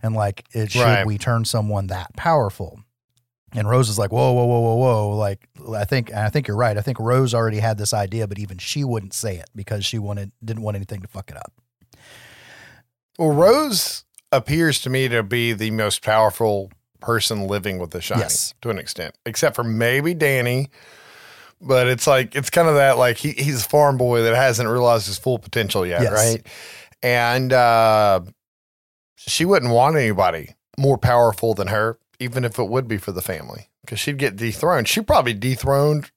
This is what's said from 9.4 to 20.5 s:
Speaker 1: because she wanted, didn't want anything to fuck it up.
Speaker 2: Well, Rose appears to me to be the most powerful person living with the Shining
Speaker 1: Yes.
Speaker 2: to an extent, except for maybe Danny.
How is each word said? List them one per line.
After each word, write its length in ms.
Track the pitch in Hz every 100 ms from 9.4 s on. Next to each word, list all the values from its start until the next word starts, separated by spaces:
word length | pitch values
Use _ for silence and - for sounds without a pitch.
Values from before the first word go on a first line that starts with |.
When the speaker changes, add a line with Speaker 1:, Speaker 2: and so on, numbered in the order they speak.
| - -
Speaker 1:
because 300 | 98 104 101
she 140 | 113
wanted, 320 | 101 101 101 _
didn't 200 | 113 110
want 120 | 107 101
anything 280 | 101 104
to 40 | 92
fuck 220 | 95 -
it 80 | -
up. 160 | - _ _ _ _ _ - - - - - - - - _ _ _ -
Speaker 2:
Well, 140 | 160
Rose 760 | 147 180 262 302 196 - - _ _ _
appears 500 | 131 - 156 165 139
to 80 | 131
me 180 | 131 131
to 120 | 120
be 300 | 101 123 117
the 180 | 107 110
most 300 | 110 107 -
powerful 680 | - 107 107 - 113 104 95 - _ _
person 480 | - 117 - 107 98
living 300 | 101 98 95
with 120 | 87
the 100 | 90
Shining 200 | - 101
Speaker 1:
Yes. 300 | - - - -
Speaker 2:
to 80 | 120
an 100 | 101
extent, 340 | - - 80 - -
except 300 | 110 156 -
for 80 |
maybe 500 | 117 110 117 131 156
Danny. 560 | 175 151 135 120